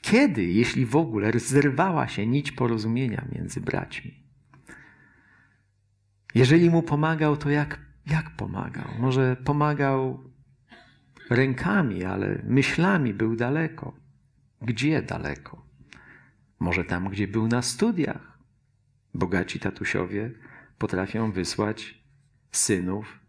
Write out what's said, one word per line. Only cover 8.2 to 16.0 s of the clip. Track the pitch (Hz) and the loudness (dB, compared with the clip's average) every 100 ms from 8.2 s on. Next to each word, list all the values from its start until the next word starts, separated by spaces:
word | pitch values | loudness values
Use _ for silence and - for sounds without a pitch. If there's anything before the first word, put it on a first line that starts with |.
| 160 | -2
pomagał? | - 98 95 - - - 110 | -8 -8 -6 -8 -8 -10 -2
Może | 127 131 131 127 | 0 4 2 0
pomagał | 131 147 147 147 139 135 131 127 - - _ _ _ - - _ _ - - | 0 2 2 2 0 0 -2 -6 -14 -20 _ _ _ -20 -20 _ _ -20 -2
rękami, | 120 135 127 175 202 147 92 | 2 2 0 0 0 0 -2
ale | 92 95 98 98 | -4 -2 -2 -4
myślami | 107 127 135 - 175 196 131 | 0 2 2 2 2 2 0
był | 98 110 113 | -2 -2 0
daleko. | 120 147 165 - - - - _ _ _ _ _ | -2 -2 -4 -6 -14 -14 -20 _ _ _ _ _
Gdzie | 113 110 139 156 | -6 -2 0 0
daleko? | - - 73 71 - - - _ - - | -2 -6 -6 -8 -12 -20 -20 _ -20 -20